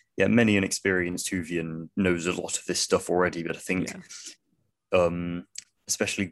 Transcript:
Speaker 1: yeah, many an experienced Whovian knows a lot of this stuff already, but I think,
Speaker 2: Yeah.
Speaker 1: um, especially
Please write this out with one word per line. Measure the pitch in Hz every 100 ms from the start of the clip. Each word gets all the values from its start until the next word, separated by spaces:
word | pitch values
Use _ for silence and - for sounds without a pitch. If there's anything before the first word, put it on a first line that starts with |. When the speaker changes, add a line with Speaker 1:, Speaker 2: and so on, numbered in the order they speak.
| _ -
Speaker 1:
yeah, | 110
many | 113 110 101
an |
experienced | 95 - 98 92 87 87 -
Whovian | 92 82 85 82 80 80 -
knows | 92 85 85
a |
lot | 87 85 -
of | -
this | 90
stuff | - 92 -
already, | 87 90 85
but | 82 82
I |
think, | - 92 -
Speaker 2:
Yeah. | 185 - - - - _ _ _ _ _ 92
Speaker 1:
um, | 85 87 87 87 - - - _ -
especially | - 104 - 92